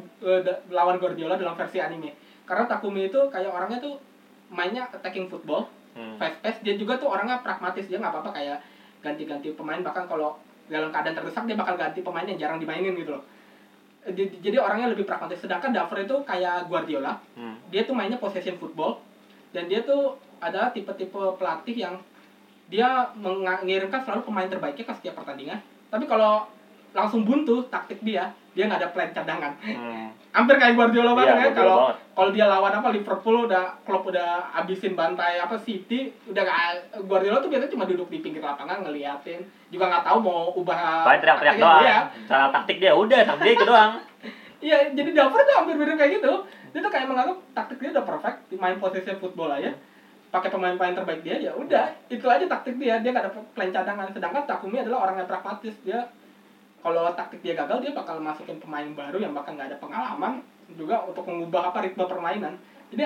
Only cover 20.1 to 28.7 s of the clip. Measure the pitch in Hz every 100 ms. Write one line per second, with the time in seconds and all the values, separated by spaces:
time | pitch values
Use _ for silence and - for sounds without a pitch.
20.1 | 262 - - 185 190 247 240 190 196 185
21.1 | 202 190 185 180 160 - 233 185 185 -
22.1 | - - _ _ _ _ 190 247 254 247
23.1 | 220 196 196 185 185 185 190 190 262 -
24.1 | 214 240 202 190 185 285 285 233 220 226
25.1 | - - 135 139 208 - _ _ 220 294
26.1 | 220 214 214 - - - - - 190 208
27.1 | 226 214 285 311 247 247 - - 202 220
28.1 | 190 190 - _ 175 208